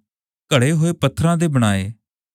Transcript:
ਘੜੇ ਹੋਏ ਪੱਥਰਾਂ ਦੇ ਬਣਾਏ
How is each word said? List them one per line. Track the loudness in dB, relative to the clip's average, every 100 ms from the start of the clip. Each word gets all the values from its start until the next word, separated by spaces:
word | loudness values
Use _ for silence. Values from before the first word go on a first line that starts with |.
| _ _ _ _ _
ਘੜੇ | 0 2
ਹੋਏ | 0 0
ਪੱਥਰਾਂ | -2 -4 -2 -2 0
ਦੇ | 0
ਬਣਾਏ | 0 0 0 -4 -10 _ _ _